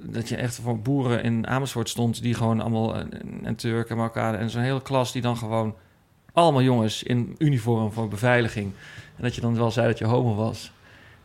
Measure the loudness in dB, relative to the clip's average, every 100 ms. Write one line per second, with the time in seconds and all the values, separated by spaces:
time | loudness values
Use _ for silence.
0 | -10 -6 -4 -4 -4 -4 -4 -2 0 0
1 | 2 0 0 0 0 -2 -2 -4 -4 -2
2 | -2 0 -2 0 2 2 0 0 0 -2
3 | -6 -10 -12 -8 -6 -4 -2 -2 -2 -2
4 | -4 -2 -2 -2 -2 -2 -2 -2 0 0
5 | 0 -2 -2 -2 -2 0 -2 -4 _ _
6 | _ _ _ 4 6 6 6 4 2 -2
7 | -2 0 -2 0 2 2 2 2 0 -2
8 | -4 0 4 4 2 -2 -6 -8 -16 -20
9 | -20 -6 -6 -2 0 2 2 4 2 2
10 | 2 2 2 2 -2 -4 -12 -20 -20 -20
11 | -20 -20